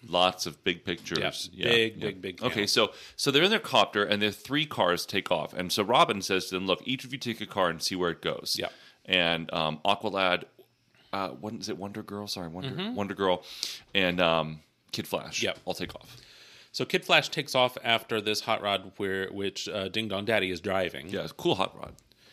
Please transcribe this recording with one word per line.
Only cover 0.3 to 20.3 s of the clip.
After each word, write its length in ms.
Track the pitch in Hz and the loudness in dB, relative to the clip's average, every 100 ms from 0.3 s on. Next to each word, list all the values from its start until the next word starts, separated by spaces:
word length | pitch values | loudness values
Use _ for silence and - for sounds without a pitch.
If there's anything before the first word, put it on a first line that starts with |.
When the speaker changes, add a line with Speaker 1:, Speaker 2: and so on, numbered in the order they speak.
| - | 4
Speaker 1:
of 180 | - 76 | -6 -4
big 200 | - 87 | -2 -2
pictures. 640 | - 85 - 82 - - 90 | -2 -6 -4 -2 -2 -4 -10
Speaker 2:
Yeah, 160 | 87 92 | -4 2
Speaker 1:
Yeah, 60 | |
Speaker 2:
big, 220 | 117 113 104 | 4 2 -2
Speaker 1:
yeah. 40 | 104 | -6
Speaker 2:
big, 120 | 95 | -6
big 220 | 95 92 | -10 -4
Speaker 1:
Okay, 120 | 117 117 | -4 0
Speaker 2:
panels. 160 | 101 | 2
Speaker 1:
so, 200 | - 107 - - - | 4 4 2 -18 -2
so 140 | - | 2
they're 120 | 139 | 4
in 60 | 180 | 4
their 80 | 214 | 2
copter, 460 | - 123 98 107 | 2 4 4 4
and 160 | 101 104 | 2 2
their 100 | 107 | 2
three 360 | 101 - 143 151 | -2 -4 -2 -2
cars 400 | - 92 87 - | 2 2 2 0
take 240 | 101 - | -2 0
off. 220 | 87 76 | -2 -2
And 180 | - 90 | -4 -2
so 100 | - | 0
Robin 380 | 101 123 165 104 | 4 6 6 2
says 280 | 92 95 90 | 0 0 0
to 60 | 92 | -4
them, 100 | 95 | 0
"Look, 160 | 90 - | 0 0
each 180 | 131 | -8
of 80 | 127 | -8
you 60 | 131 | -8
take 220 | 120 110 | -6 -6
a 60 | 107 | -6
car 240 | 101 90 | 0 0
and 120 | 82 | 0
see 120 | - 92 | -4 0
where 140 | 87 | -2
it 100 | 80 | 0
goes." 360 | 87 67 - - | -4 -4 -4 -4
Speaker 2:
Yeah. 100 | - - - _ - | -4 -8 -20 _ 0
Speaker 1:
And, 440 | 92 85 82 82 | 2 4 2 -2
um, 260 | 87 80 78 | -2 -2 -2
Aqualad, 600 | 98 101 110 98 92 90 - _ - _ _ _ _ | 0 0 0 2 2 2 -2 _ -20 _ _ _ _
uh, 200 | 98 95 | -6 -4
what 240 | 65 98 | -6 -10
is 160 | 110 95 | -8 -8
it, 80 | 87 | -8
Wonder 240 | 98 104 | -8 -10
Girl? 240 | - 101 104 | -10 -10 -8
Sorry, 220 | - 87 | -8 -8
Wonder, 220 | 82 135 | -8 -8
Speaker 2:
Mm-hmm. 220 | 131 202 | -6 -6
Speaker 1:
Wonder 200 | 247 98 | -4 -4
Girl, 280 | 98 98 90 - - - - - | 2 4 4 0 -10 -10 -10 -4
and, 260 | 101 92 87 | 2 2 4
um, 400 | 85 82 78 78 _ _ _ | 4 4 0 -6 _ _ _
Kid 140 | - 101 | -8 -4
Flash. 340 | 90 - - | -4 -4 -4
Speaker 2:
Yep. 180 | 101 - - | -4 -4 -6
Speaker 1:
I'll 60 | |
take 220 | 90 90 | -6 -6
off. 240 | - - - - - - - - | -10 -18 -20 -20 -20 -20 -20 -14
Speaker 2:
So 120 | - | -6
Kid 200 | 131 180 | -2 -2
Flash 240 | - 165 - | 4 4 4
takes 260 | - 139 | -4 0
off 240 | 131 123 - | 4 4 2
after 360 | 123 117 - 113 | 2 2 2 -2
this 200 | 104 107 | 0 -2
hot 200 | - 110 | 0 0
rod, 320 | 101 98 98 - | 2 0 -2 -6
where, 340 | 98 95 95 | -2 -2 -2
which, 380 | 98 98 - - | -4 -4 -4 -6
uh, 200 | 104 95 | -4 -2
Ding 200 | 107 110 | -4 -2
Dong 160 | 98 | -4
Daddy 260 | 104 | 2